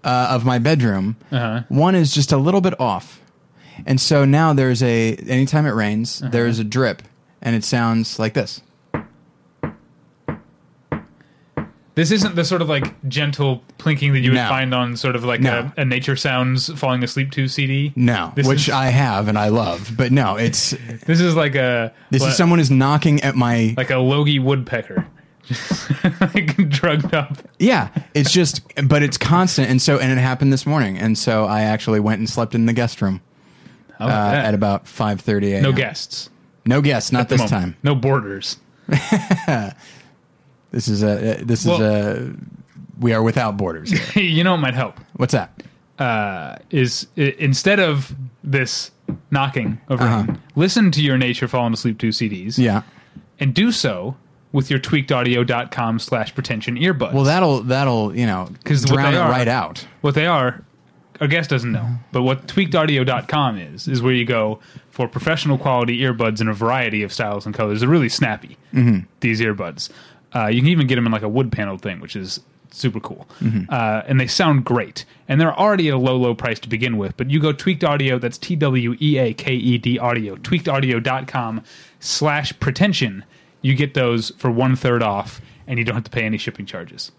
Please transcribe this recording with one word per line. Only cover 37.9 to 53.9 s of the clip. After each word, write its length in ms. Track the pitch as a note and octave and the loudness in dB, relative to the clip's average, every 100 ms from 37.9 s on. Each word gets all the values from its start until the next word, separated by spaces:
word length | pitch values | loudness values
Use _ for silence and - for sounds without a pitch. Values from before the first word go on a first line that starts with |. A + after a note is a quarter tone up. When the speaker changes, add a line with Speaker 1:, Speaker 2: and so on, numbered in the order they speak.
| C#3 | 0
Speaker 2:
boarders. 640 | C3+ C3+ G2+ G2 - - _ _ - | 2 0 -2 -8 -8 -12 _ _ -2
Speaker 1:
<laughs> 840 | C#3 - G#3+ - F3+ - B2+ G2 - - - - _ _ _ _ _ _ | -2 2 -2 0 -2 0 -4 -4 -12 -20 -20 -20 _ _ _ _ _ _
This 200 | A#2+ A2+ | -6 -2
is 120 | G#2 | 0
a, 400 | G#2+ G#2 A2 - | 0 0 -2 -4
this 180 | A#2 A2 | -2 0
is 60 | A2 | 0
Speaker 2:
Well 140 | - | 2
Speaker 1:
a, 520 | A2 G#2 G#2 B2 C3 - - - - - - - | 2 2 -2 -4 -8 -12 -16 -20 -20 -20 -20 -2
we 140 | A#2+ | 0
are 100 | A2+ | 2
without 320 | A2+ A2 A2+ G2+ | 2 0 -2 -2
borders 340 | F#2 D#2+ D#2 | -4 -6 -4
here. 320 | F3 - G#3+ | -4 -2 -2
Speaker 2:
<laughs> 0 | |
You 200 | F#3 D#3+ | 0 2
know 80 | F3+ | 2
what 80 | F3 | 2
might 140 | C3+ | 0
help? 260 | B2 A#2 - - - | -2 -4 -8 -20 -4
Speaker 1:
What's 160 | B2 | 0
that? 300 | B2+ F2 - - _ _ - | 0 -2 -14 -20 _ _ -4
Speaker 2:
Uh, 600 | B2+ A2 G#2 F#2 C#2+ - - | -2 0 -2 -6 -12 -14 -4
is 380 | D3+ B2 - - - | 0 0 -2 -8 -2
i-, 40 | C#3 - | -2 0
instead 400 | D3 C3 F#3+ G3+ | 0 2 2 2
of 340 | F3 C#3+ C3 C#3 B2+ _ | 2 0 -4 -10 -14 _
this 480 | D3 C3+ B2 - - _ - - _ | -2 0 0 -4 -10 _ -10 -10 _
knocking 480 | C#3 C3+ C3 G#2+ A2 - | -2 0 -2 -4 -6 -4
of 140 | B2+ | 0
Speaker 1:
Uh-huh. 240 | A#2+ A2+ A2 | 2 2 0
Speaker 2:
rain, 120 | - - C#3+ | -4 -6 0
listen 340 | F#3 A#3 G3+ | 2 4 2
to 100 | D3 | 4
your 160 | D3 B2+ | 2 2
Nature 300 | B2+ B2 B2 | 0 -2 -2
Falling 240 | B2+ A#2+ | 0 0
Asleep 240 | A2+ A#2+ G#2+ | 0 -2 -2
to 120 | A2+ | -2
C 160 | A2 A2 | 0 -2
Ds. 320 | G2 G2 A2 | -4 -4 2
Speaker 1:
Yeah. 220 | A#2+ G2 - - _ - _ _ | 2 2 -4 -20 _ -20 _ _
Speaker 2:
And 140 | C#3 | -2
do 180 | C3+ A3+ | 2 0
so 460 | A3+ B2+ | 0 -2